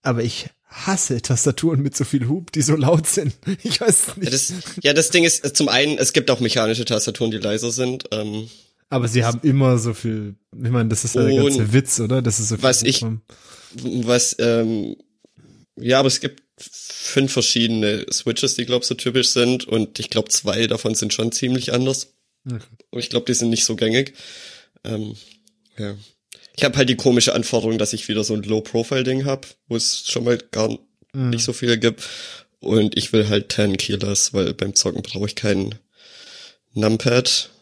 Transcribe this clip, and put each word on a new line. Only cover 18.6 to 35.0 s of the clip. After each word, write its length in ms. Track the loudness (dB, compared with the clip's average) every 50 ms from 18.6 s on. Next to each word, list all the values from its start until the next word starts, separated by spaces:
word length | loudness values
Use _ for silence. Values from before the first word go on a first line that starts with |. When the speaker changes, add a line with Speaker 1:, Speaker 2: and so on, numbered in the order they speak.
| -2
Speaker 2:
glaub, 180 | -2 -2 -2 0
so 100 | -2 -6
typisch 340 | -2 -4 0 0 2 2 2
sind 360 | 2 2 2 2 2 0 -2
und 320 | -2 0 0 0 -2 _ -10
ich 100 | -8 -2
glaub, 220 | -2 -2 0 2
zwei 360 | -2 0 0 0 0 0 0
davon 280 | 0 0 -2 -2 -2 -2
sind 180 | -2 -2 -2 -2
schon 180 | -2 -2 -2
ziemlich 420 | -2 -2 0 0 0 -2 0 0 0
anders. 400 | 0 0 0 -2 -4 -6 _ _ _ _ _ _ _ _
Speaker 1:
Okay. 140 | -10 -10 -10 -10 _ -20 _ -20 _
Speaker 2:
Und 80 | -10 -10
ich 100 | -8 -2
glaub, 160 | -2 -2 0
die 80 | 0 0
sind 160 | 0 2 0
nicht 160 | 2 2 2
so 100 | 0 0
gängig. 380 | 0 0 2 2 2 0 -2 -8 -18 -20 -20 -20 -20 -20 -20 -20 -20 _ _ _ _ -10
Ähm, 320 | -8 -8 -8 -8 -10 -12 -16 -20 -20 -20 _ _ -20 _ _ _ _ _
ja. 180 | -12 -10 -10 -10 -14 -20 -20 _ _ _ _ -20 -20 _ -16 _
Ich 80 | 0 0
hab 140 | 0 2
halt 100 | 2 2 2
die 60 | 2
komische 380 | 2 2 4 4 4 4 2 2
Anforderung, 440 | 0 -2 0 -2 0 0 0 0
dass 160 | 0 -2 -2 -2
ich 140 | -6 -6
wieder 160 | -4 -2 -2 -2
so 100 | -2 -4
ein 100 | -4 -2
Low-Profile-Ding 840 | -2 -2 -2 -2 -2 -4 -4 -2 0 -2 -2 0 0 -2 -2 0
hab, 220 | -2 -4 -4 -6 -20 -20 _ _
wo 80 | _ -4
es 300 | -2 -2 -2 -4 -4 -6
schon 160 | -4 -4 -2 2
mal 140 | 2 0
gar 320 | 0 -2 _ -2 -2 -2 -2 -2 -6 _ _ _ _ _ _ -6
Speaker 1:
Mhm. 160 | -2 0 0
Speaker 2:
nicht 120 | 0 0 -2
so 100 | -4 -4
viele 260 | -2 0 0 2 4
gibt. 240 | 2 0 0 0 -12 -14 -14 -14 -14 -16 -18 -20 _ _ _ _
Und 380 | -2 2 4 4 4 4 0
ich 160 | -2 -2 2 2
will 140 | 2 2 4
halt 200 | 2 0 0 -2
ten 280 | -2 0 0 2 2
Keyless, 560 | 0 0 -2 -2 -4 -2 -2 0 0 0 0 0
weil 200 | 0 0 0 -2
beim 220 | -4 -4 0 0
Zocken 260 | 0 0 0 -2 -4